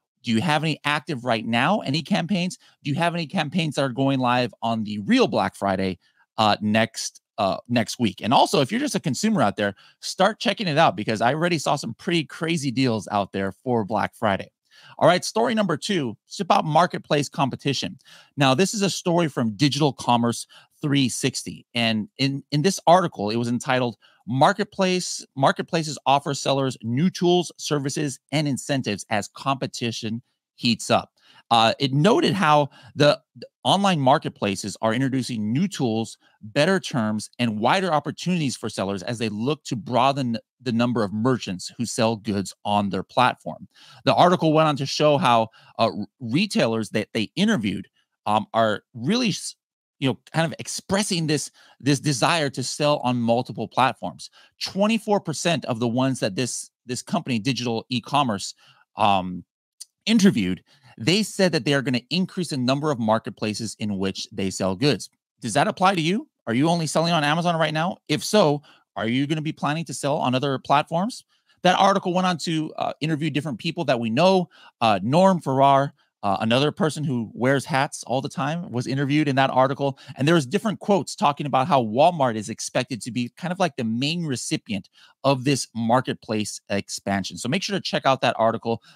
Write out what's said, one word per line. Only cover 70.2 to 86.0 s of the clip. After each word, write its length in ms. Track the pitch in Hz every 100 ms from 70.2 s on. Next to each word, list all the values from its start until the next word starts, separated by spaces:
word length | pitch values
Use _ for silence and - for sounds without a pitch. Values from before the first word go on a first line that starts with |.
| 131 127
other 220 | 143 131
platforms? 640 | - 143 151 170 208 - - _ _ _
That 140 | 180 185
article 360 | 196 190 190
went 140 | 175 185
on 100 | 165
to, 320 | - 160 156 -
uh, 160 | - -
interview 280 | 156 147 156
different 300 | 139 151 117
people 240 | 170 165 147
that 140 | 120
we 100 | 117
know. 380 | 117 185 190 170 - - _
Uh, 220 | 113 98
Norm 380 | 104 156 190 180
Farrar, 500 | 139 135 139 135 139 - _ _
uh, 140 | 101 95
another 320 | 113 123 147
person 320 | - 156 156
who 260 | 147 120 104
wears 320 | 110 127 139 -
hats 380 | 135 147 - -
all 120 | 127
the 100 | 143
time, 420 | - 139 170 175
was 160 | 120 -
interviewed 400 | 135 135 147 147
in 80 | 135
that 160 | 135
article. 480 | 127 131 139 139 131 - -
And 120 | 143
there 60 |
was 140 | 170 123
different 320 | 196 220 147
quotes 360 | - 190 - -
talking 300 | 147 143 147
about 220 | 131 131
how 160 | 139
Walmart 520 | 113 117 165 170 127 110
is 140 | 107
expected 500 | 107 - - 127 120
to 100 | -
be 180 | 123 120 -
kind 140 | 170
of 80 | 180
like 160 | 175 -
the 80 |
main 420 | 113 113 143 175 160
recipient 640 | 120 - 156 - 101 - _ - _
of 200 | 135 135
this 240 | 123 135 - 113
marketplace 880 | 113 123